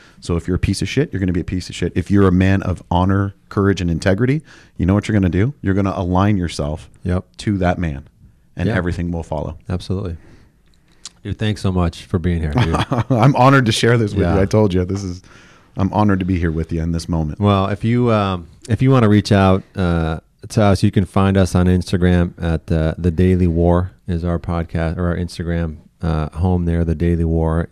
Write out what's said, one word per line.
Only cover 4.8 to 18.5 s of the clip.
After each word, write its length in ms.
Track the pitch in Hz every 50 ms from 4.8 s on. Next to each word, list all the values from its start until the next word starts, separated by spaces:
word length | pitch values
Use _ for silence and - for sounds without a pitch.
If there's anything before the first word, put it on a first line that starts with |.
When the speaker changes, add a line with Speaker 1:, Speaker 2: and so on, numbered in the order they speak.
| 85
Speaker 1:
know 80 | 85 98
what 140 | 104 - -
you're 60 | 110
gonna 140 | 104 95 90
do? 240 | 80 90 104 135 147 -
You're 120 | - 98 95
gonna 200 | 98 98 98 -
align 420 | 90 95 87 90 90 98 104 107 95
yourself 520 | 87 80 - - 76 73 78 - - - - - -
Speaker 2:
Yep. 220 | 92 90 92 - _ _ -
Speaker 1:
to 200 | - 113 101 92
that 200 | 90 90 90 -
man, 280 | 90 80 71 69 - - _ _ - - _ _ _ _ _
and 120 | - 95 101
Speaker 2:
Yeah. 60 | -
Speaker 1:
everything 360 | 92 85 90 82 90 87 85
will 120 | 87 82 80
follow. 340 | - 80 73 78 82 78 - - -
Speaker 2:
Absolutely. 500 | 92 92 - - 92 95 107 90 82 78 - - - - _ _ _ _ _ _ _ _ _ _ _ _ - - - _ -
Dude, 140 | 101 95 -
thanks 220 | 110 107 104 -
so 100 | - 98
much 340 | 92 90 87 82 - - -
for 140 | - - 90
being 220 | 80 90 87 85
here, 100 | 80 76 73
dude. 220 | - - 80 82
Speaker 1:
<laughs> 340 | - - - 139 117 - -
I'm 260 | 131 113 110 139 -
honored 300 | 117 123 135 139 139 127
to 60 | 110
share 260 | 110 - - 117 120 117
this 160 | 113 101 -
with 80 | 98 87
Speaker 2:
Yeah. 100 | 85 85
Speaker 1:
you. 60 | 92
I 40 | 98
told 280 | 98 - 110 107 101 90
you, 120 | 92 90
this 180 | 90 95 101 101
is, 180 | 92 87 90 - - - - - - _ _ _ _ _
I'm 160 | - 98 92
honored 280 | 80 101 107 104 95 92
to 60 | 92
be 120 | 90 95 87
here 140 | 87 82
with 200 | 78 80 82 -
you 100 | 85 82
in 100 | 80 85
this 180 | 85 82 80 -
moment. 300 | 85 82 78 76 - -
Speaker 2:
Well, 280 | 101 104 101 98 95 98
if 160 | 101 - -
you, 280 | 113 120 120 123 120
um, 360 | 110 107 101 95 95 87 82 -